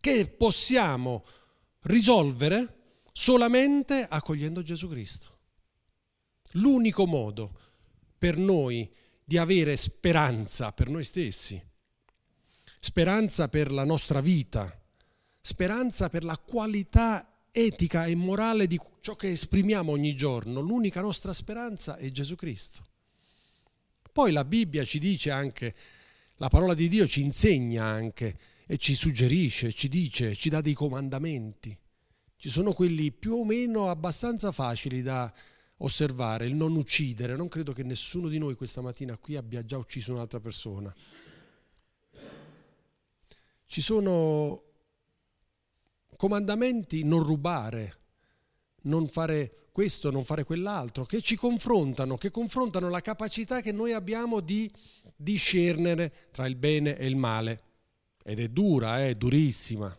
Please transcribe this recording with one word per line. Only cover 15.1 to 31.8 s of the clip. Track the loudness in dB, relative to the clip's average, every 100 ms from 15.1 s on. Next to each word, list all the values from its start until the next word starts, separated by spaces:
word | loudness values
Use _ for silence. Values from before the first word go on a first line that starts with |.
| _ _ _
speranza | -8 -2 -2 0 0 0 0
per | -2
la | -4 -8
qualità | -4 -4 -2 -2 4 4 4 0 -6 _ _
etica | 2 2 2 0 0 0
e |
morale | 0 0 0 0 2 2
di | 0 -6 _
ciò | -14 -8
che | -4
esprimiamo | -4 0 2 4 2 0
ogni | 0 0
giorno, | 0 -2 -2 -4 -6
l'unica | -2 0 0 -2
nostra | -4 -6 -6
speranza | -8 -6 -8 -8 -8 -10 -8
è | -8
Gesù | -8 -8
Cristo. | -8 -10 -10 -12 -14 -20 _ _ _ _ _ _ _ _ _ _ _ -6
Poi | 2 4
la | 4
Bibbia | 2 0 0 -2
ci | -2 -2
dice | 0 0 0
anche, | -2 -4 -6 -8 -8 -20 -20 -20 _ _ _
la | 4
parola | 6 6
di | 2 2
Dio | 4 2
ci | 2
insegna | 2 6 6 6 2 -2
anche | -2 -2 -4 -6 -6 -8 -16 _ _
e | -4
ci | 0
suggerisce, | 2 2 2 2 4 2 0 -4
ci | -2 -2
dice, | 0 -2 -2 -2
ci | -2 -2
dà | 0
dei | 0
comandamenti. | 0 -2 -4 -6 -4 -4 -6 -8 -12 -14 -14